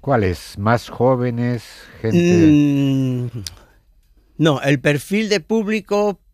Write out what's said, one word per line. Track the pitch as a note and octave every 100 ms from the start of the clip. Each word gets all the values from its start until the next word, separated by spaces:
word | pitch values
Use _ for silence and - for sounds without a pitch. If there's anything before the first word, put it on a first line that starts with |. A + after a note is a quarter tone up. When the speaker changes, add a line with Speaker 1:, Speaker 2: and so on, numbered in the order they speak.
Speaker 1:
¿Cuál | - B2+ F#2+
es? | F2 - F#2+
¿Más | G#2 A#2 -
jóvenes? | - B2 C3 B2 A#2+ A#2+ A#2+ - - - -
¿Gente? | A2+ F3 F3 F3 D#3+
Speaker 2:
Mm, | D3 D3 C#3 C#3 C3+ C3 B2 B2 A#2+ F#2+ - - _ _ _ _ _ _ -
no, | D#3 C3+
el | C#3 C#3+
perfil | D3+ C#3+ - G3+ A3
de | G3+
público | D#3 A3+ G#3 G#3+ - G#3 G#3 F#3 _